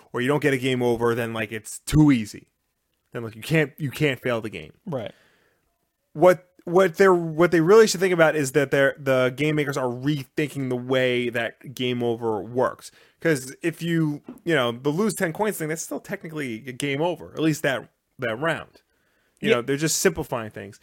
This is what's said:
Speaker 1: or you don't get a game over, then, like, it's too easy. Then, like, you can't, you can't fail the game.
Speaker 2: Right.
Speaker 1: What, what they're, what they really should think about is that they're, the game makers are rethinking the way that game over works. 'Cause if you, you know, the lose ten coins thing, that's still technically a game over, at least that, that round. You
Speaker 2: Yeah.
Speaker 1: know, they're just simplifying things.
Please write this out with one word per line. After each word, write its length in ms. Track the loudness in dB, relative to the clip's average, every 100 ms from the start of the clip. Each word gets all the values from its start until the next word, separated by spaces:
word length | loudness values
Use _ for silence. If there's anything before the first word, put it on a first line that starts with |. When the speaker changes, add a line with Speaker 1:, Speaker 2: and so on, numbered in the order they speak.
| _
Speaker 1:
or 80 | -4
you 60 | -2
don't 160 | 0
get 100 | 0
a 40 | 0
game 240 | 0 0
over, 320 | 0 2 0
then, 180 | 0 -4
like, 200 | -6 -8
it's 260 | -10 -12 -14
too 300 | 0 4 6
easy. 380 | 4 0 -12 -20 _ _ _ _ _ _
Then, 100 | -12
like, 140 | -12 -12
you 60 |
can't, 300 | -2 0 0 -4
you 160 | -8
can't 260 | -2 -2 -2
fail 200 | -4 -4
the 100 | -6
game. 220 | -12 -16 -16 -10
Speaker 2:
Right. 260 | -10 -10 -16 _ _ _ _ _ _ _ _ _
Speaker 1:
What, 340 | 4 6 6 _ _
what 320 | 0 2 4 6
they're, 180 | 6
what 380 | 6 2 2 4
they 80 | 4
really 260 | 8 8 8
should 140 | 4
think 120 | 0
about 200 | 4 4
is 180 | 4 0
that 200 | 0 2
they're, 240 | 4 2 0
the 340 | 0 2 2 0
game 180 | 0
makers 220 | 0 -2 -2
are 100 | -4
rethinking 800 | -2 -2 -2 -4 -4 -4 -4 -4
the 80 | -4
way 520 | 0 0 2 0 -2
that 460 | -4 -6 -8 -14
game 280 | -6 -4 -2
over 380 | -2 -2 -2 -2
works. 480 | -4 0 0 -2 -16 -20 _ _
'Cause 340 | -2 -2 -4 -8
if 200 | -6 -4
you, 400 | -2 0 0 -4 -12 -10
you 100 | -2
know, 180 | 0 0
the 160 | -2 -2
lose 240 | 0 -2
ten 200 | -2 -4
coins 240 | -2 -4 -4
thing, 100 | -6
that's 140 | -8
still 180 | -8 -12
technically 640 | -10 -12 -10 -10 -8 -8 -10
a 60 |
game 300 | -6 -4 -2
over, 300 | -2 -4 -10
at 60 | -2
least 220 | 0 0
that, 260 | -2 -4 -8 _ _ -8
that 200 | -6 -4
round. 400 | -4 -4 -8 _ _ _ _ _ _ _
You 100 | 0
Speaker 2:
Yeah. 40 | 0
Speaker 1:
know, 60 |
they're 140 | 0 -2
just 220 | -2 0
simplifying 520 | 0 -2 -6 -8 -8
things. 300 | -12 -16 -16